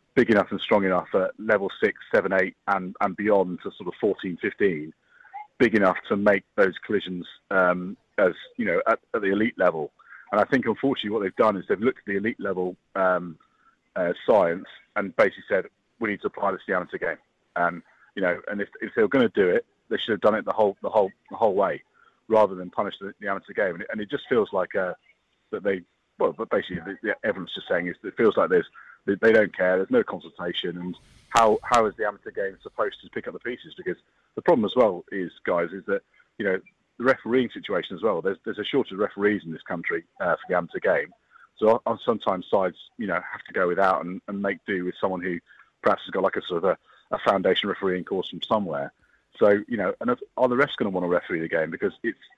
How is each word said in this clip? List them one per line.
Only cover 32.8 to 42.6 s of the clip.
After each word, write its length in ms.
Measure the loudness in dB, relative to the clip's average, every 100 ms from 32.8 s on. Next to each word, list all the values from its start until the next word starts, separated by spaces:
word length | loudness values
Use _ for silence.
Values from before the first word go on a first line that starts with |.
| -6 -6
to 80 | -12
pick 160 | -12 -10
up 60 |
the 60 | -10
pieces? 340 | -10 -10 -14 -12
Because 200 | -8 -8 _ _ _
the 60 | -4
problem 220 | 2 2
as 80 | 4
well 300 | 4 2 2 -8
is, 180 | -8 -8 -6
guys, 240 | -2 -2 -2
is 100 | -6 -6
that, 120 | -6 _ _ _ -6
you 80 | -2
know, 120 | -2 -6 _ _ -2
the 60 |
refereeing 440 | 0 0 2 0 0
situation 440 | -6 -6 -4 -4 -4
as 60 |
well. 180 | -2 0
There's, 140 | -2 -4
there's 140 | -8 -8
a 60 |
shortage 280 | -2 -2 -2
of 60 | -2
referees 440 | -4 0 0 0
in 60 | -4
this 120 | -12
country, 420 | -8 -8 -4 -6 -8 -4
uh, 140 | -2 -2
for 40 | 0
the 80 | -2
amateur 220 | -2 -2
game. 300 | 0 0 -2 _ _ _ _ 0
So, 240 | 4 4 0
uh, 100 | -4
sometimes 420 | -2 -2 0 -4 0
sides, 260 | 0